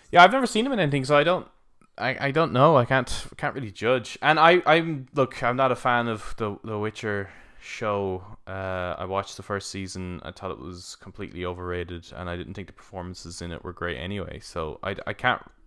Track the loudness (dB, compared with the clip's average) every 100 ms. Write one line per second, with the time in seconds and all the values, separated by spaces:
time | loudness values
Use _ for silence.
0 | 4 10 10 8 0 0 0 0 2 0
1 | 4 4 4 0 -4 _ _ _ _ -6
2 | -6 -2 0 2 2 6 8 8 6 2
3 | 0 -6 -10 -8 -6 -6 -10 -2 0 0
4 | -2 0 2 6 8 8 6 4 2 -6
5 | -4 0 0 0 -2 2 2 2 0 0
6 | 0 -4 -6 -6 -6 -6 -8 -6 -6 -6
7 | -4 -4 -6 -14 -20 -20 -16 -6 -2 0
8 | -2 -4 -10 -16 -12 -8 -6 -4 -4 -6
9 | -4 -4 -6 -10 -8 -6 -6 -10 -8 -8
10 | -10 -10 -12 -12 -12 -10 -12 -14 -16 -18
11 | -18 -14 -12 -8 -8 -8 -6 -6 -8 -10
12 | -14 -12 -10 -10 -10 -12 -14 -18 -16 -12
13 | -12 -12 -14 -12 -10 -10 -12 -8 -8 -6
14 | -8 -8 -10 -14 -12 -8 -8 -8 -8 -8
15 | -8 -2 0 -2 -6 _